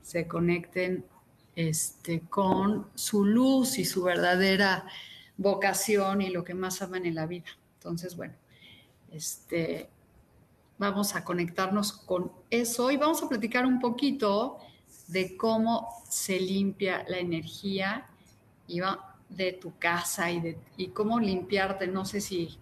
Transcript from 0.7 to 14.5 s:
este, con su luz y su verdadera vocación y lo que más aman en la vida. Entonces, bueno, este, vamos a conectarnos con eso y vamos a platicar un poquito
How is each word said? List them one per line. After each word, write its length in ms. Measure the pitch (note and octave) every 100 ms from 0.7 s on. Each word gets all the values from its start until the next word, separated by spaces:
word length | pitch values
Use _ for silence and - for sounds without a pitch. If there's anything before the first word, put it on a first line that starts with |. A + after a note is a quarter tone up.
| F#3 F#3 F#3 - - _ _ _ -
este, 640 | E3 D#3+ - - - E3 E3
con 640 | - F#3+ F#3 G3 G#3+ -
su 300 | - - G#3
luz 540 | G3+ A3+ C4 C4+ C4 -
y 80 | F3
su 160 | -
verdadera 840 | F3+ F3 F3 F3+ F#3+ F#3+ G3+ F#3 - - - - - -
vocación 840 | G3 F#3+ G3 F#3 - G#3 F#3+ G3
y 80 | F#3+
lo 160 | F3+
que 80 | E3+
más 300 | F3+ F#3 F3+
aman 240 | F#3+ F#3 F3+
en 80 |
la 100 | D#3+
vida. 220 | D#3+ F3 - - _ _
Entonces, 400 | F3 E3+ F3+ F3
bueno, 180 | - - _ - - - - _ -
este, 760 | D#3+ - - - E3+ E3 D#3 - _ _ _ _ _ _ _ _ _
vamos 380 | G3+ G3 G3+
a 100 | F3
conectarnos 680 | E3+ F3+ E3+ E3+ F#3+ G3+ G3+
con 400 | - - F3+ F3+ - -
eso 400 | A#3 A#3 - B3
y 60 | C#4+
vamos 260 | D4 D#4+
a 60 | D#4+
platicar 360 | B3 A3 B3+
un 140 | B3+ B3+
poquito 800 | A#3+ A#3+ C#4+ C#4 G#3 G3+ B3+